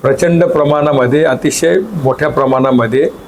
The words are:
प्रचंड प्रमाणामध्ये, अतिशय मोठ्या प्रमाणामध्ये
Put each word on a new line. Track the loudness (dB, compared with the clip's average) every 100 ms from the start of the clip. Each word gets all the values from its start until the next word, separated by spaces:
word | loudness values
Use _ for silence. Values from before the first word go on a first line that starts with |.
प्रचंड | 0 0 2 2
प्रमाणामध्ये, | 2 2 2 2 2 2 2 2
अतिशय | 0 0 -2 0 0 0 -2 -4
मोठ्या | -2 -2 -2
प्रमाणामध्ये | 0 0 0 2 2 0 0 -2 -4